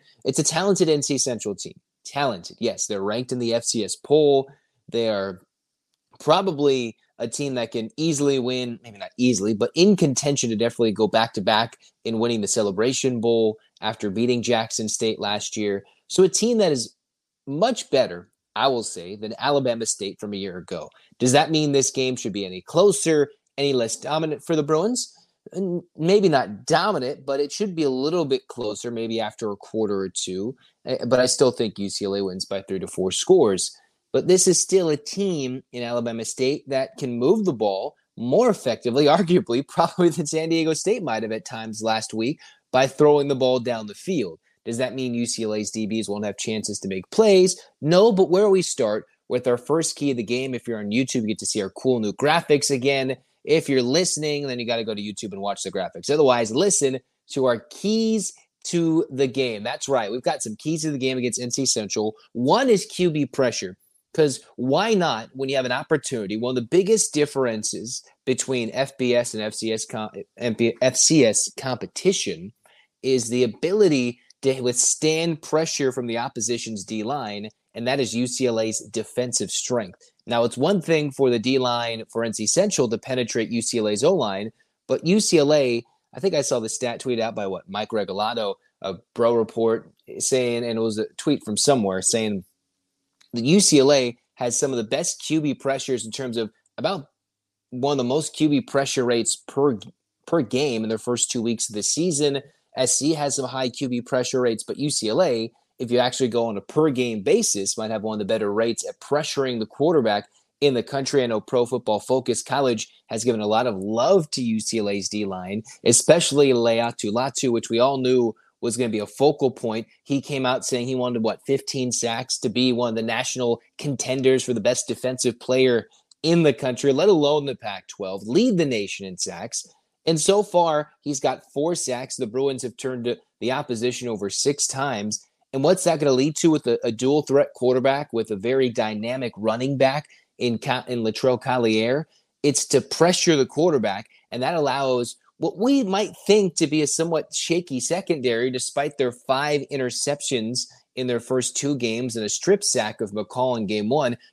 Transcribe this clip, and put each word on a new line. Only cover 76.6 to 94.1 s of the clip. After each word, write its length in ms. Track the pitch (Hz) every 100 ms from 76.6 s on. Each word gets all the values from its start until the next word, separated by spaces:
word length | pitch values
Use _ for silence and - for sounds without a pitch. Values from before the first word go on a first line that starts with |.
| 113 104 92
D 180 | 110
line, 460 | 110 143 107 101 107 - _
and 140 | - 120
that 120 | 139
is 160 | 113 117
U 120 | 123
C 180 | - 123
L 140 | 113
A's 200 | 113 107
defensive 720 | 113 113 - 123 123 - 98
strength. 480 | - - 123 92 - _ _ -
Now, 200 | 117 117
it's 100 | 120
one 260 | 156 202
thing 300 | 160 156 147
for 180 | 131 131
the 100 | 117
D 180 | 120 131
line 460 | 123 120 117 113 -
for 140 | 113
N 100 | 113
C 120 | 107 107
Central 420 | 170 208 - 117
to 100 | 113
penetrate 520 | - 127 117 123 107
U 140 | 117
C 160 | - 120
L 80 | 107
A's 160 | 104
O 100 | 151
line, 380 | 185 110 95 110 - _ _ -
but 180 | 127 160
U 120 | 208
C 200 | - 165
L 120 | 143
A, 300 | 151 131 117 - _ _
I 60 | 120
think 160 | 190 156
I 80 |
saw 160 | - 123
the 100 | 110
stat 320 | - 120 107
tweeted 180 | 131 117
out 140 | 113
by, 140 | 110 98
what, 200 | 92 92
Mike 220 | 101 107
Regalado, 640 | 110 98 95 110 117 101 - _ _
a 140 | 95 92 _ -
Bro 180 | 117
Report, 580 | 117 110 117 113 113 - _ - -
saying, 440 | - 131 120 117
and 140 | 120 113
it 40 |
was 180 | 113 107
a 80 | - -
tweet 260 | 156 135
from 140 | - 104
somewhere, 460 | 143 131 98 92
saying 420 | - 113 107 98 - _ _ _ _ _ _ _ _
that 100 | 120
U 160 | 127 196
C 200 | - 143
L 120 | 135
A 260 | 143 123